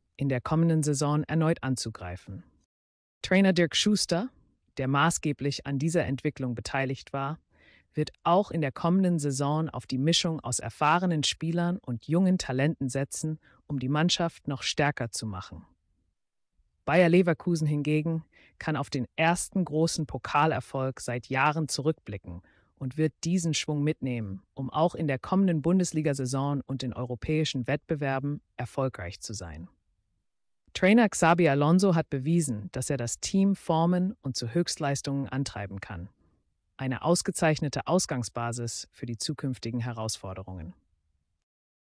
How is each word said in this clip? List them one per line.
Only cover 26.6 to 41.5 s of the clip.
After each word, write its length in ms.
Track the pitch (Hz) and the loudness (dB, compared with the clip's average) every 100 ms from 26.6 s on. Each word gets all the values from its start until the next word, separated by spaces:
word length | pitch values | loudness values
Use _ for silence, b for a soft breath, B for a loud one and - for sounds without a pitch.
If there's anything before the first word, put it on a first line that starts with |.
| - | -4
und 160 | 135 | -6
in 120 | 127 | -6
europäischen 720 | 113 123 123 - 156 151 135 120 | -6 -6 -6 -2 -2 0 -2 -2
Wettbewerben 760 | 135 - 151 139 135 143 147 - - | -4 -4 -4 -2 -2 -2 -6 -10 -10
erfolgreich 640 | 127 - 135 - 90 - | -8 -2 -2 -4 -10 -10
zu 140 | - | -12
sein. 360 | 104 85 78 85 _ _ _ _ _ _ _ _ _ _ | -10 -10 -12 -14 _ _ _ _ _ _ _ _ _ _
Trainer 340 | - 185 226 214 | 0 6 6 6
Xabi 400 | - 165 170 165 | 4 4 6 4
Alonso 460 | 139 147 185 196 | 4 6 6 6
hat 160 | 165 - | 4 0
bewiesen, 600 | 139 135 170 143 107 - | -2 0 2 2 -2 -6
dass 180 | - - | -6 -4
er 80 | 135 | -4
das 220 | 120 - | -4 -6
Team 360 | - 190 196 190 | -2 2 2 2
formen 600 | - 160 170 180 185 - | 0 2 4 2 0 -4
und 120 | 135 - | -8 -6
zu 160 | 117 | -2
Höchstleistungen 800 | 170 170 - 147 139 - 139 135 | -2 -2 -2 -2 -2 -2 -4 -4
antreiben 500 | 135 135 - 101 98 | -4 -6 -6 -8 -10
kann. 300 | - 90 87 _ _ _ _ _ _ - | -10 -12 -12 _ _ _ _ _ _ -8
Eine 280 | 131 123 | -6 -2
ausgezeichnete 840 | 160 175 - - 160 151 147 - - | 0 0 0 0 0 2 -2 -4 0
Ausgangsbasis 1040 | 180 - 131 117 120 120 117 117 - - | 0 0 -4 -4 -4 -4 -4 -6 -8 -12
für 140 | - 120 | -12 -10
die 120 | 113 | -6
zukünftigen 640 | - 147 139 127 120 120 | -6 -4 -6 -6 -6 -4
Herausforderungen. 920 | 120 113 110 - 95 95 95 92 82 - _ _ _ _ _ _ _ | -4 -4 -6 -6 -10 -10 -10 -10 -12 -14 _ _ _ _ _ _ _